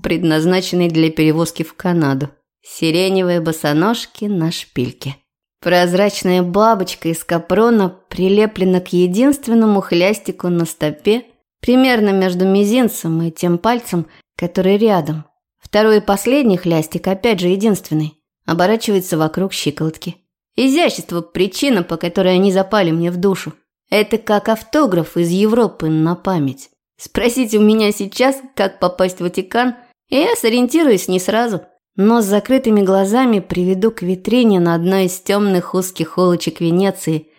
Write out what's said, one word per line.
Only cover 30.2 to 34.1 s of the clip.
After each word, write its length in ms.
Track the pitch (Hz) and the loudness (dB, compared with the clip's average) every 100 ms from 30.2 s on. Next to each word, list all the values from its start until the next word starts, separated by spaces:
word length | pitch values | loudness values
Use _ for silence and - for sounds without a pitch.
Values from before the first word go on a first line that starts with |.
| 392 453 | 0 0
сориентируюсь 720 | 220 240 247 320 294 185 - | 0 0 2 2 2 2 0
не 120 | 185 | -2
сразу – 420 | 185 214 240 175 - _ _ - | 0 0 -2 -4 -10 _ _ 0
но 260 | 202 233 | 2 2
с 40 | 196 | 2
закрытыми 560 | 208 208 262 247 208 | 0 2 0 2 2
глазами 580 | 190 196 196 240 254 208 | 4 2 2 2 2 0
приведу 520 | 180 175 180 185 226 | -2 -2 0 0 0
к 100 | 220 | -2
витрине 580 | 175 | -4